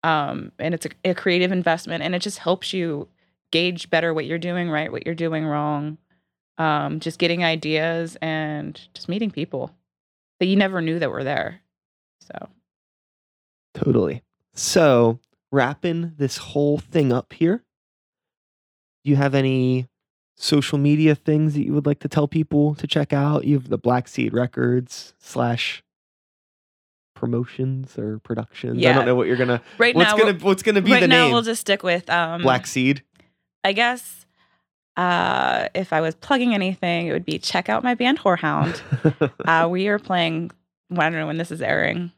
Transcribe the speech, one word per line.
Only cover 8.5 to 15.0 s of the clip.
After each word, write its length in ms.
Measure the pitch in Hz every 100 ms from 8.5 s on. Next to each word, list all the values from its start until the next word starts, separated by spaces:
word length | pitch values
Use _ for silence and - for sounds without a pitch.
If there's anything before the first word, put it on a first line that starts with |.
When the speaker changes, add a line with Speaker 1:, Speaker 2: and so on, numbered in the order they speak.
| 151 151 151 -
Speaker 1:
just 140 | - -
meeting 220 | 185 220
people 440 | 160 - 135 - _ _ _ _ _ _ _
that 80 | 185
you 80 |
never 260 | 190 196 185
knew 180 | 160 165
that 120 | 147
were 140 | -
there. 360 | 135 143 - 180 _ _ _ _ _ _
So. 280 | _ - - _ _ _ _ _ _ _ _ _ _ _ _
Speaker 2:
Totally. 480 | - - 131 87 69 _ _ _
So, 640 | - - 196 160 123